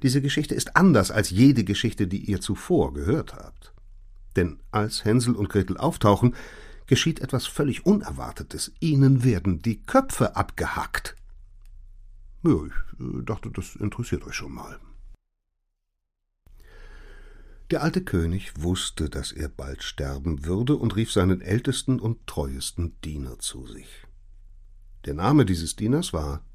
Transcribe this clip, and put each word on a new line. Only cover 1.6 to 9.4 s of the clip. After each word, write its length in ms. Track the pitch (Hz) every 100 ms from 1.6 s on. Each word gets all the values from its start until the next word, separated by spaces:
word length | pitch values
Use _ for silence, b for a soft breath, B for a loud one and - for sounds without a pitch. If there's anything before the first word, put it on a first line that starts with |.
Geschichte, 460 | 101 101 120 - 98
die 160 | 95
ihr 160 | - 95
zuvor 540 | - 95 - 175 85
gehört 400 | 71 71 156 -
habt. 400 | - - - - - - - - - - -
Denn 240 | 85 76 -
als 340 | 107 104 -
Hänsel 300 | 107 120 120
und 140 | 113 104
Gretel 280 | 104 92 92
auftauchen, 580 | 143 - 107 101 123 B B B B B -
geschieht 340 | 131 - 160
etwas 260 | - 127 -
völlig 400 | - 147 113 -
Unerwartetes. 880 | 208 - 67 - - - - - -
Ihnen 440 | 165 139 135 135
werden 380 | 123 98